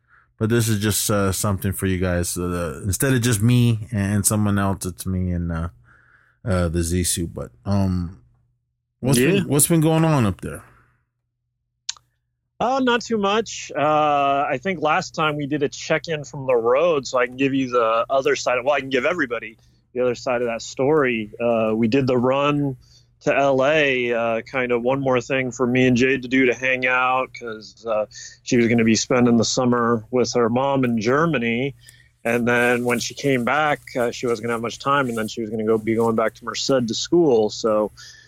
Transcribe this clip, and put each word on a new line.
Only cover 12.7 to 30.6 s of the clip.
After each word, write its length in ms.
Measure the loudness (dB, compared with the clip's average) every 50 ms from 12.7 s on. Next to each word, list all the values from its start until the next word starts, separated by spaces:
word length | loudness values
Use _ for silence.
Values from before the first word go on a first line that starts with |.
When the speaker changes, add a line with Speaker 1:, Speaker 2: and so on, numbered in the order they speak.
| 0 0 0
Speaker 2:
not 200 | 0 0 0 -2
too 160 | -4 -4 -2
much. 540 | 0 0 0 0 -2 -4 -8 -14 -12 -10 -6
Uh, 720 | -2 0 2 2 2 2 2 2 2 2 2 2 0 0 -2
I 100 | -4 -4 -4
think 180 | -6 -6 -2
last 340 | 0 0 0 0 -2 -4 -4
time 220 | -2 -2 -2 -2
we 80 | -2 -4
did 180 | -4 -2 -2 -2
a 40 | -2
check-in 540 | -4 -4 -4 -2 -2 -2 -2 -4 -8 -8 -8
from 240 | -10 -12 -8 -2
the 80 | 0 2
road, 500 | 2 4 4 2 4 4 2 2 0 -2
so 140 | -2 0 0
I 80 | 0
can 100 | 0 -2
give 160 | -2 -2 0 0
you 160 | 0 -2 0
the 380 | 0 2 2 2 2 0 0 0
other 280 | 0 0 2 2 0
side 220 | -2 0 -2 -2 0
of, 60 | 0
well, 100 | 0 0
I 60 | 0
can 100 | 0 -2
give 140 | -2 0 0
everybody 540 | 0 0 -2 -2 -4 -4 -8 -8 -10 -16 _ _ _ _ _ _ _ -4
the 80 | -2
other 140 | -2 -2 -2
side 260 | -2 -4 -2 -2 -2
of 60 | -2
that 160 | -4 -6 -6 -10
story. 680 | -10 -6 -2 0 2 2 2 2 2 0 -2 -4 -8 -8 -4
Uh, 340 | -2 0 0 2 0 0 0
we 140 | 0 0 2
did 180 | 2 2 2
the 100 | 2 0
run 600 | 2 2 2 2 2 2 0 0 0 -2 -4 -6 -8 _ _ _ _ _ _ _ _ -2
to 140 | 0 0
L 300 | 2 2 2 2 2 2
A, 460 | 2 2 2 2 2 2 0 0 0 0
uh, 280 | 0 0 0 -2 -2 -4
kind 280 | -4 -4 -4 -2 0
of 120 | 0 0 0
one 180 | 0 0 0
more 200 | 2 2 0 0
thing 300 | 0 0 -2 -2 -2 -2
for 160 | -2 -2 0
me 220 | 0 2 4 4 4
and 80 | 4
Jade 260 | 4 4 2 2 0 -2
to 60 | 0
do 180 | 2 2 4
to 80 | 4 2
hang 320 | 0 -2 -2 -2 0 0
out 480 | 0 0 2 2 2 2 0 -2 -4 -8
'cause, 500 | -12 -12 -12 -12 -12 -14 -18 -20 _ -6
uh, 200 | -2 -2 -2 -2 -4 -6 -16 -20 -20 -20 -16 -6
she 120 | 0 2
was 120 | 2 2 4
gonna 160 | 2 2 4
be 100 | 4 2
spending 420 | 2 2 0 2 2 4 4 4
the 80 | 4 2
summer 600 | 2 0 0 0 2 2 2 2 2 0 0 -2 -2 0
with 200 | 0 0 2 2
her 140 | 2 2 2
mom 360 | 2 2